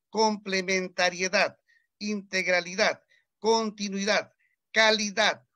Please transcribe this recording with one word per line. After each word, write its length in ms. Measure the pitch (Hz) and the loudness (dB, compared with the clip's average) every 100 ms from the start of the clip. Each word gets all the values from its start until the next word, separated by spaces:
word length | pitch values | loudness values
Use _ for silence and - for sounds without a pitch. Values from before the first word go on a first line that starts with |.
| _ | _
complementariedad, 1500 | 208 220 208 202 190 185 190 185 - 180 175 185 196 156 - _ _ _ - | 0 0 0 -4 -4 0 -2 -2 -2 -2 0 -2 0 0 -2 _ _ _ -12
integralidad, 1040 | 208 208 196 185 180 180 175 190 190 135 _ _ _ _ | -6 -6 -4 -4 0 0 0 0 0 0 _ _ _ _
continuidad, 920 | 214 226 220 214 202 196 196 190 - _ _ _ _ | 0 2 0 -6 -8 -4 0 0 -2 _ _ _ _
calidad, 720 | 220 220 214 208 190 202 131 _ | 2 4 4 0 0 0 0 _